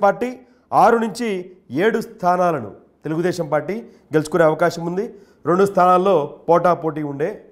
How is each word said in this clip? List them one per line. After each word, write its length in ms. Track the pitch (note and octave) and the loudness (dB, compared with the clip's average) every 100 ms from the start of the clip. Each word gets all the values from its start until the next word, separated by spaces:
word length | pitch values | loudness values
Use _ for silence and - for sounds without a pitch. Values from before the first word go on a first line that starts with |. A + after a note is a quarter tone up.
పార్టీ, 340 | G3+ G3 B3 B3+ - _ _ | 0 0 -6 -8 -20 _ _
ఆరు 240 | C3+ F#3+ A#3 | 2 4 4
నుంచి 540 | A3+ - A#3+ F#3 F3+ - - | -2 -4 -6 -6 -10 -20 -10
ఏడు 280 | B2+ G#3 A#3 | -2 -2 -2
స్థానాలను 720 | - - F3+ F3+ F3+ D3+ G#2 - _ _ | -6 -4 -2 2 0 -2 -6 -14 _ _
తెలుగుదేశం 440 | D3 D#3 F3 E3+ D#3 | -8 -4 -2 -4 -4
పార్టీ 260 | D3+ C#3+ G#3+ A3+ _ _ | -4 -4 -8 -12 _ _
గెలుచుకునే 300 | D#3 D3+ F3 | -2 0 2
అవకాశం 420 | D#3+ D#3+ E3+ E3+ E3+ | 2 2 0 -2 -6
ఉంది. 280 | F3+ A#3 - - _ - | -6 -6 -12 -20 _ -2
రెండు 200 | F3 G3 | 2 2
స్థానాల్లో 760 | F#3+ F3+ F3+ F#3+ F3 C#3+ - - | 4 4 4 4 0 -2 -6 2
పోటాపోటీ 540 | E3+ F3 E3 D#3+ D3+ | 2 4 0 -2 -6
ఉండే 420 | D3 C#3 E3 G3+ - | -6 -4 -6 -6 -16